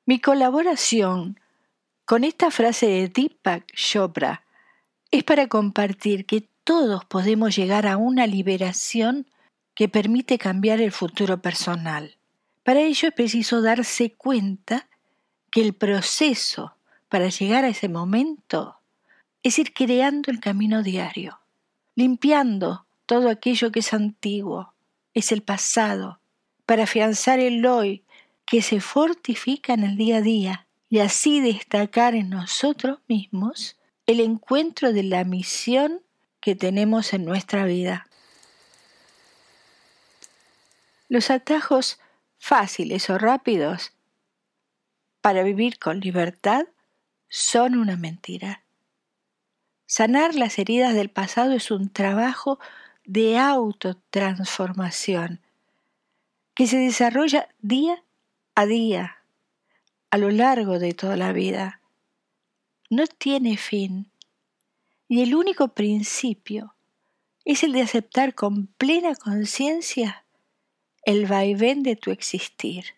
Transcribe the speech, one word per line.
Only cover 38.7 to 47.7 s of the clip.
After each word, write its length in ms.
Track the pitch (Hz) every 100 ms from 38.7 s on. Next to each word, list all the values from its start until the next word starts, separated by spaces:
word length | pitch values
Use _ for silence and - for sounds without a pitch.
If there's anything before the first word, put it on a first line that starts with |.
| _ _ _ _ _ _ _ _ _ _ _ _ _ _ _ - _ _ _ _ _ _ _ -
Los 240 | 240 -
atajos 680 | 262 - 302 - 262 254 - _ _ _ _
fáciles 720 | - 285 202 - - 185 -
o 80 | 185
rápidos 760 | 220 262 - 190 147 180 - _ _ _ _ _ _ _ _ _ _ _ _ _
para 200 | 214 190
vivir 380 | 190 202 240 -
con 200 | 160 190
libertad 680 | 190 180 170 - 196 254 339 _ _ _ _ _ _
son 480 | - - 240 254